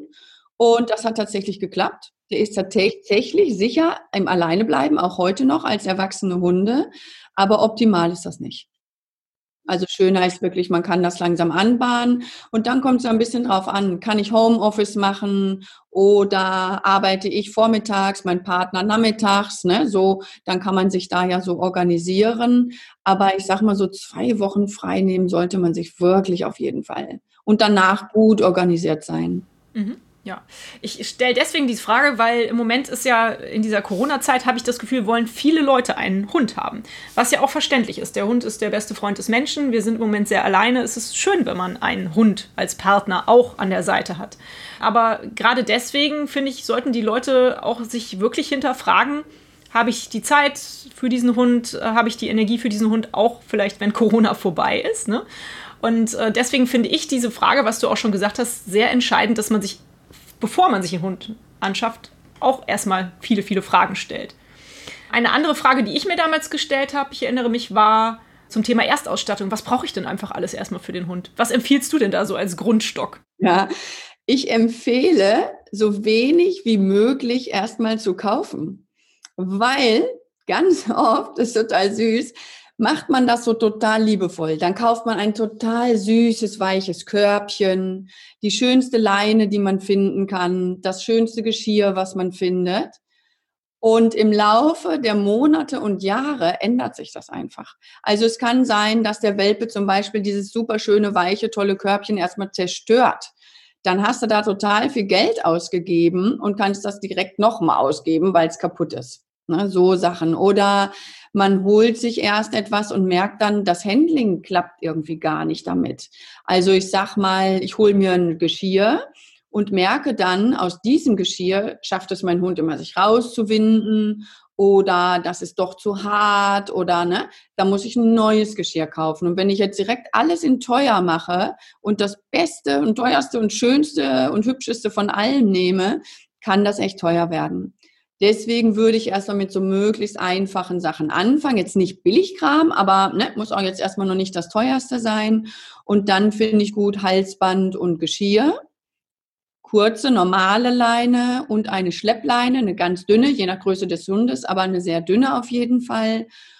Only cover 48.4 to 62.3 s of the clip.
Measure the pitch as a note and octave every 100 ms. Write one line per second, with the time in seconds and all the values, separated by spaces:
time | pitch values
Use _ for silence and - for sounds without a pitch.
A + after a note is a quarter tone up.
48.4 | D4 C#4 A#3 B3 - F#3 B3+ D4 D4+ -
49.4 | _ _ _ A3+ A#3 - - A3 - D4
50.4 | C#4+ C#4+ - - - - B3+ B3 B3 A#3
51.4 | B3 A#3+ A#3 - - A3+ A#3 A3+ - G#3+
52.4 | G#3+ A#3 A#3+ G#3 A3 A3+ A3 - A3+ A#3
53.4 | - G#3+ G3+ - G#3 - A3 A3+ G#3+ G#3
54.4 | G3 D#3+ - - - A4 - A3+ G#4+ -
55.4 | - - - - A3+ A3+ A3 - A3+ A#3
56.4 | A#3 C4+ B3+ B3 - D#4+ - C4 A#3+ -
57.4 | - C#4 B3 - - A3 A3 G3 G3+ A3+
58.4 | A#3 - - G3 B3 B3 A#3+ - G#3+ A3+
59.4 | G#3+ G#3+ G3 - - _ _ - - -
60.4 | A3+ - F#4 G3+ F3+ F3 F#3+ F#3 - A3
61.4 | _ _ G3 G3 A3+ A3+ - _ -